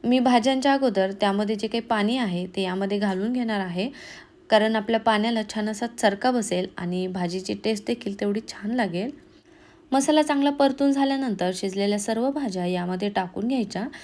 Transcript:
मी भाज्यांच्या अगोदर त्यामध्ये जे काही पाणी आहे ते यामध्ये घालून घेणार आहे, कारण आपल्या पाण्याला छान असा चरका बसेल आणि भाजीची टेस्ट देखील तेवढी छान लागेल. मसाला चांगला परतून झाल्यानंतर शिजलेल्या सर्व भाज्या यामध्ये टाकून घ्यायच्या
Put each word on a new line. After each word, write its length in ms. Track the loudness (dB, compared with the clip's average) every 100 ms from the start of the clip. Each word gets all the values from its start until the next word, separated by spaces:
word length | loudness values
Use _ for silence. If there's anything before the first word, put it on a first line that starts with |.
मी 140 | 4 4
भाज्यांच्या 540 | 6 4 4 2 2
अगोदर 400 | 4 2 2 0
त्यामध्ये 440 | 0 0 2 -2 -2
जे 100 | -2
काही 140 | -4
पाणी 380 | -2 0 2 0
आहे 280 | -2 -4 -4
ते 160 | -4
यामध्ये 360 | -4 -2 -2 0
घालून 340 | 0 0 -2
घेणार 280 | -2 -2 -2
आहे, 300 | -2 -4 -4 -6 -18 -20 -20 -20 2
कारण 260 | 4 4 0
आपल्या 240 | 0 0
पाण्याला 400 | 2 2 2 -2 -2
छान 140 | -4 -4
असा 180 | -4 -6
चरका 440 | 2 0 2 0
बसेल 360 | 0 0 -2 -2 -6
आणि 300 | -4 -2 -2
भाजीची 480 | -2 -2 -4 -4 -4
टेस्ट 220 | -2 -4 -4
देखील 340 | -4 -4 -2
तेवढी 200 | -2 -2 -6
छान 220 | -8 -4
लागेल. 400 | 0 0 -2 -4 -8 -20 -20 _ -20 -20 -20 -2
मसाला 300 | 2 4 4
चांगला 280 | 4 2 2
परतून 420 | 4 2 4 2
झाल्यानंतर 580 | 2 0 0 -2 0 -2
शिजलेल्या 440 | -2 -4 0 0 0
सर्व 320 | -2 0 0
भाज्या 360 | -2 -4 -2 -2
यामध्ये 420 | -2 -2 -2 -2
टाकून 400 | -2 -4 -4 -2
घ्यायच्या 400 | -2 -2 -6 -8 -10